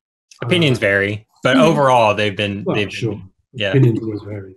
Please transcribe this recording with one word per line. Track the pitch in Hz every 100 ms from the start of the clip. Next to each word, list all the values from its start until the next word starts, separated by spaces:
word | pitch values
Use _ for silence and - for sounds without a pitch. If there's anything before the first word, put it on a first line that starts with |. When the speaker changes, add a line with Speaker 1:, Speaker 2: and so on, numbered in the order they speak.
| _ _ _ -
Speaker 1:
Opinions | 120 180 156 113
Speaker 2:
uh, |
Speaker 1:
vary, | 104 98 98 107 - _
but | 127 131
Speaker 2:
yeah. |
Speaker 1:
overall, | 160 151 135 123 107 98
they've | 104 98
been, | 101 101
Speaker 2:
Well, | 180 117
Speaker 1:
they've | 98
Speaker 2:
sure. | - 117
Speaker 1:
been, | 101 - _ _
yeah. | 123 101
Speaker 2:
Opinions | 131 123 110
always | 110 101
vary, | 98 104 95